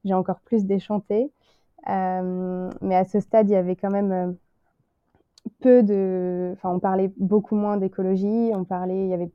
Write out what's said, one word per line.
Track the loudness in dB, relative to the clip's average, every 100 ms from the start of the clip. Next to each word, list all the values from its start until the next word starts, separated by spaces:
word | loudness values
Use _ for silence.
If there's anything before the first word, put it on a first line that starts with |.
j'ai | 0
encore | -2 -2 -6
plus | _ -2 0
déchanté. | -2 -2 -6 -2 -2 -2 _ _ _ _ _ -6
Euh, | -4 -2 -2 -4 -4 -6 -6 -8 -8
mais | 0 2
à |
ce | 2 -2
stade, | 2 2 4
il |
y | 2
avait | 0 -2
quand | -2
même, | 0 0
euh, | -2 -4 -8 _ _ _ _ _ _ _ _ _ _ -18 _
peu | 6 6
de, | 6 2 0 -2 -4 -4 -6
enfin, | -6 -4
on | -2
parlait | 0 0 -2 -2
beaucoup | 0 0 2
moins | -2 0 -2
d'écologie, | -2 -2 -2 0 0 0 0
on | -2
parlait, | -4 -6 -4 -2
il | -2
y |
avait | -4 -6